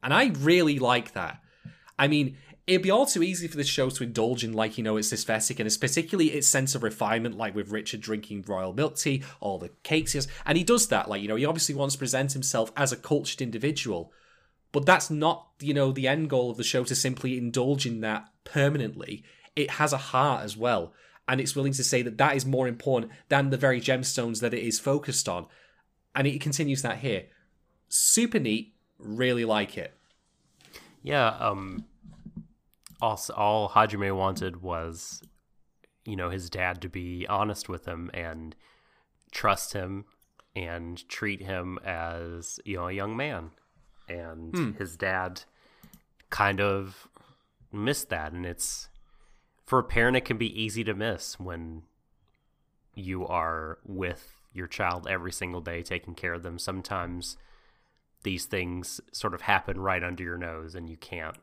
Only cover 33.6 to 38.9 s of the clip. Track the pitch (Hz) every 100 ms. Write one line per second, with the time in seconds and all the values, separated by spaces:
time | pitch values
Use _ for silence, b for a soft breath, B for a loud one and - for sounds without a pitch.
33.6 | 104 - 107 104 98 95 95 92 95 85
34.6 | 90 85 82 82 - - - _ _ _
35.6 | _ _ _ _ - 98 87 95 87 95
36.6 | 90 87 90 92 87 87 90 101 107 101
37.6 | - 90 - 85 87 90 82 80 80 78
38.6 | b b b